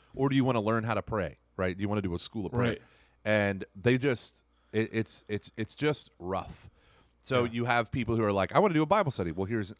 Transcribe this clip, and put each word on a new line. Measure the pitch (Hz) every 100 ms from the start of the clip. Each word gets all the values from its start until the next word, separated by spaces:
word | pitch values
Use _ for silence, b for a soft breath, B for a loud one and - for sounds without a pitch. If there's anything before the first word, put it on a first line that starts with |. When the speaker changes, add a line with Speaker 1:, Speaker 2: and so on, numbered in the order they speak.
| b
Speaker 1:
or | - 135
do | 135
you |
wanna | 127 120
learn | 104 113
how | 113
to | 104
pray, | - 110 80 - _ -
right? | 92 92
Do |
you | 101
wanna | 104
do | 98
a | 85
school | - 110
of | 90
prayer?" | 120 120
Speaker 2:
Right. | 104 b b b b
Speaker 1:
And | 107 107 101 98 -
they | 98 120 127
just, | 139 120 - - _ _ _
it, | 107 110
it's, | 110 107 - -
it's, | 104 - -
it's | 107
just | - 151 143 - -
rough. | 87 92 - - - b b b b b
So | - 127
Speaker 2:
Yeah. | 120
Speaker 1:
you | 117 120
have | 120 110
people | 135 117 117
who |
are | 104
like, | 98 95
"I | 147
wanna | 202
do | 156
a | 156
Bible | 208 165
study." | 113 87
Well, | 80
here's | 95 117 98 -